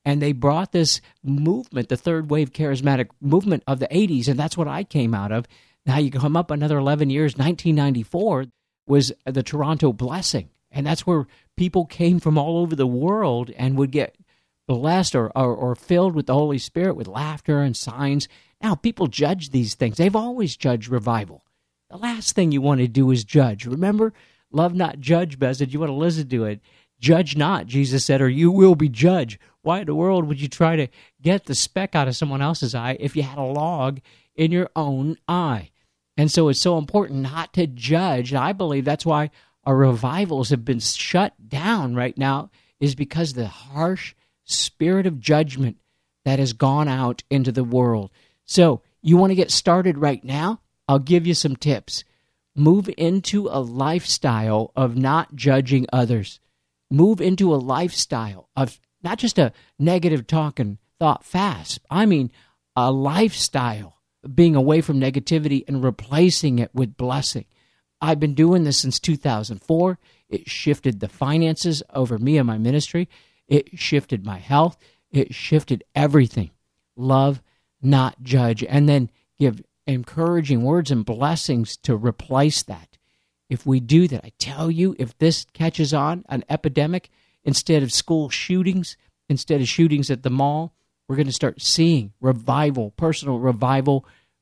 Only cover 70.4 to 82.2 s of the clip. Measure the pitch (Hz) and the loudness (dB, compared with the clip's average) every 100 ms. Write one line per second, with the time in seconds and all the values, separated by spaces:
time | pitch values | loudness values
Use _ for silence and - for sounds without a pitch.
70.4 | - - 147 147 131 101 104 - 139 160 | -8 -4 -2 0 -2 -4 -8 -6 -2 0
71.4 | 160 156 175 151 - - 123 110 131 156 | 0 0 -2 -4 -4 -4 -2 0 2 2
72.4 | 120 110 117 151 - 170 180 _ _ _ | 2 0 0 0 -2 -4 -6 _ _ _
73.4 | _ 143 - 175 - 143 - 113 104 92 | _ 0 0 -6 -2 -2 -2 -6 -6 -12
74.4 | 87 143 170 - _ _ _ 135 - - | 0 2 2 -2 _ _ _ -2 -2 -6
75.4 | - 156 - 120 - 139 147 143 120 120 | 0 0 2 -4 -2 0 4 4 4 0
76.4 | 87 - _ _ _ 123 131 131 139 135 | -6 -10 _ _ _ -6 0 2 2 -2
77.4 | - _ _ _ 135 135 131 - 127 131 | -10 _ _ _ 2 4 2 -4 0 2
78.4 | 120 110 - 143 147 143 117 - _ - | 2 0 0 4 4 4 0 -8 _ -2
79.4 | 139 104 - _ - 127 123 160 165 170 | 0 0 -10 _ -4 -4 -4 -2 0 0
80.4 | 143 120 127 175 139 120 107 113 143 165 | 2 0 2 0 0 -2 -2 -2 -2 -2
81.4 | - 123 110 - - 107 117 - | -2 -2 -2 -4 -2 0 -2 -4